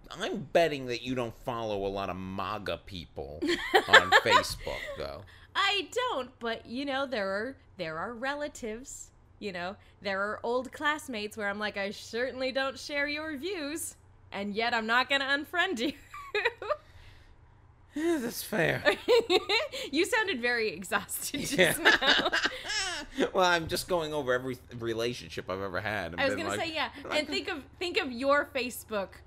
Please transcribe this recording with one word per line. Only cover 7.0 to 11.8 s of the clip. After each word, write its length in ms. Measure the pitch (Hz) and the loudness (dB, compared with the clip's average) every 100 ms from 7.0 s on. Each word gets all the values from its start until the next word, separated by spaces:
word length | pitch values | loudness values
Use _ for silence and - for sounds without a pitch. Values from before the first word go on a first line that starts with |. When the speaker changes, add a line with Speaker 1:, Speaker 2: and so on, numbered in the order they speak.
| 277 | -2
Speaker 2:
there 220 | 233 190 | -2 -2
are, 300 | 196 247 - - - | -2 -4 -10 -16 -8
there 200 | 165 160 | -6 -4
are 160 | 202 | -6
relatives, 960 | 233 262 294 294 - 220 226 277 - - - - - | -4 -4 -4 -6 -8 -8 -8 -12 -16 -18 -20 -20 -12
you 120 | 208 | -8
know, 240 | 180 180 208 - - | -6 -6 -8 -18 -10
there 200 | 196 196 | -4 -2
are 180 | 208 208 | -2 -2
old 280 | 233 247 262 | -2 -2 -4
classmates 640 | - 294 302 269 214 214 220 | -2 0 0 -4 -6 -6 -4
where 120 | 202 | -4
I'm 100 | 208 | -2
like, 160 | 208 | -4
"I 140 | 202 | -2